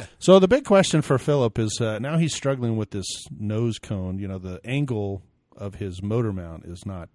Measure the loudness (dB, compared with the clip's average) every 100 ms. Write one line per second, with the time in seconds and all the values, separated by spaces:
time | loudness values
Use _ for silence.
0 | -12 -2 8 8 8 4 4 4 6 2
1 | 2 0 2 2 2 0 -2 -2 -2 -2
2 | -2 0 0 0 -2 -2 0 -2 -2 -6
3 | -8 -10 -12 -8 -4 -2 -2 -2 -6 -6
4 | -4 -6 -6 -8 -10 -10 -6 -2 -2 -2
5 | -4 -6 -10 _ _ -14 -12 -8 -8 -6
6 | -2 0 0 -2 -8 -12 -14 -14 -12 -12
7 | -14